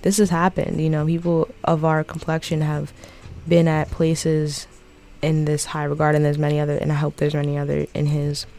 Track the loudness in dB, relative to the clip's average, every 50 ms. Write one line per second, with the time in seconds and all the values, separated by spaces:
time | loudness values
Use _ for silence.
0 | 0 0 4 4 2 2 4 2 2 2 0 0 -2 -2 -2 -2 0 0 0 0
1 | 0 0 0 0 0 0 2 2 0 -2 -4 -6 0 0 0 2 2 2 2 0
2 | -2 -4 -8 -8 -4 -4 -4 -4 -2 -2 -2 0 0 -2 -2 -4 -6 -8 -12 -18
3 | -20 -20 -20 -20 -20 -18 -18 -14 -2 2 4 4 6 4 4 2 0 -2 0 0
4 | 2 2 2 0 0 0 0 0 0 -2 -6 -8 -12 -16 -20 -20 -20 -20 -20 -20
5 | -20 -20 -12 -4 -2 0 2 2 2 0 0 -2 -2 -6 -6 -4 -4 -4 0 2
6 | 2 4 4 4 4 2 2 2 0 0 2 0 0 0 -2 -2 0 -2 0 0
7 | 0 -2 -2 -2 -2 0 0 -2 -2 -2 -2 -2 -2 -2 -2 -2 -4 -4 -2 -2
8 | 0 0 0 0 -2 -2 -4 -6 -10 -14 -16